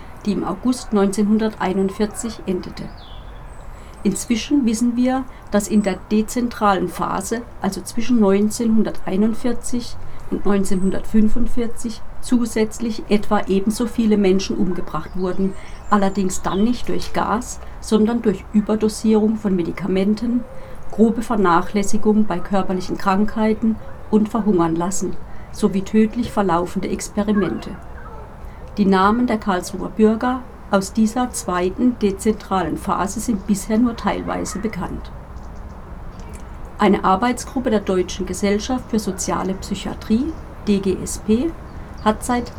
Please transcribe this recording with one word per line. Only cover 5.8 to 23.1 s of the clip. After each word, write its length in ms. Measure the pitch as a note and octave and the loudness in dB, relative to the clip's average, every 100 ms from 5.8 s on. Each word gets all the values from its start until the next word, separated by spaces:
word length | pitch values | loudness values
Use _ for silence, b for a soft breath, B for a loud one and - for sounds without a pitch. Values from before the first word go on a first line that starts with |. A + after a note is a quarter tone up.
der 160 | G3+ F#3 - | 2 -2 0
dezentralen 760 | G#3+ G#3+ B3+ A#3+ - G#3 F#3 F3 | 0 0 -2 -2 0 2 2 0
Phase, 540 | - - F3 G3+ A#3 A#3+ - | -2 -4 -4 -4 -6 -8 -4
also 180 | G3 F#3+ | -4 -4
zwischen 380 | - - A#3 A#3+ | -6 0 4 6
neunzehnhunderteinundvierzig 1800 | G3 G3 G#3+ - A3+ A3 - - - F#3 A3 A3 B3 A3+ - A#3+ A#3+ - B B - | 6 6 2 0 4 4 4 2 0 2 2 2 0 0 0 -2 -2 -4 B B -4
und 160 | - F#3+ | 0 2
neunzehnhundertfünfundvierzig, 1600 | G3+ F#3+ G3 F#3+ E3+ - A3 G#3+ A3+ A#3 - A3+ - A#3 - - - | 4 4 4 4 2 2 4 8 8 8 6 4 0 -2 -4 -6 -4
zusätzlich 800 | - B3 A#3 A3+ G#3+ - A#3 G#3+ - | 2 2 2 0 0 0 -4 -4 0
etwa 320 | G#3+ - G#3 - | 2 4 2 2
ebenso 400 | F#3+ G#3+ G#3+ A3+ | 2 2 0 -2
viele 300 | - A3 G#3 | 0 2 4
Menschen 400 | F#3+ G3 - - | 4 4 2 0
umgebracht 520 | F#3 F3+ - - - F#3 | 0 0 -2 -4 -4 -4
wurden, 400 | F#3 F#3 F#3+ - B B B | 0 0 0 -2 B B B
allerdings 540 | G#3 G3 G3+ F#3 - | 2 2 2 -2 0
dann 200 | D#3+ F3+ | -2 2
nicht 260 | A3+ A#3+ - | 2 2 2
durch 220 | F3+ - | 0 0
Gas, 460 | E3 - G#3+ - - B B | 0 0 -2 -4 -10 B B
sondern 400 | - A3 G#3+ A#3+ | 0 2 4 2
durch 240 | A3+ F#3 - | 0 0 0
Überdosierung 840 | G#3 G#3 G#3+ G#3+ - A3 G#3+ G#3+ A3 | 0 2 2 0 0 2 4 4 2
von 180 | G#3 F#3 | 0 0
Medikamenten, 880 | E3 - F3+ F#3+ G3+ G#3+ A#3 A#3+ - B B B B | -2 -4 -2 0 2 0 0 -2 -2 B B B B
grobe 320 | - A3+ A3+ | 2 2 2
Vernachlässigung 1040 | - A3 F3+ E3+ F3+ G#3 G3+ G#3 G#3+ G#3+ G#3 | 0 2 4 4 2 0 4 6 6 6 4
bei 100 | E3+ | 2
körperlichen 600 | - G3 F#3 F#3 - E3+ | 0 0 2 -2 -2 -2
Krankheiten 800 | G3+ | 0